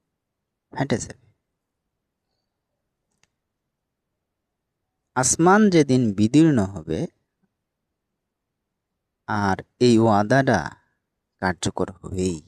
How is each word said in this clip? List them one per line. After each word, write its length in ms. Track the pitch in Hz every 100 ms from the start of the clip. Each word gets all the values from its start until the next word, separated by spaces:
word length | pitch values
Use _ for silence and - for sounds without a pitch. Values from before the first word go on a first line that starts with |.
| _ _ _ _ _ _ _
ফেটে 240 | - 139 110
যাবে। 220 | - - _ _ _ _ _ _ _ _ _ _ _ _ _ _ _ _ _ _ _ _ _ _ _ _ _ _ _ _ _ _ _ _ _ _ _ _ _ _ _ 127
আসমান 440 | 127 - 170 208 214
যেদিন 280 | 170 143 127 117 98
বিদীর্ণ 400 | 110 143 160 127 95
হবে 260 | 98 80 80 151 _ _ _ _ _ _ _ _ _ _ _ _ _ _ _ _ _ _ _ _ _ -
আর 280 | 104 101 92 - - 123
এই 80 | 110
ওয়াদাটা 580 | 113 101 107 135 135 101 69 - _ _ _ _ _ -
কার্যকর 460 | 92 85 98 - 90 92
হবেই। 400 | - 95 92 80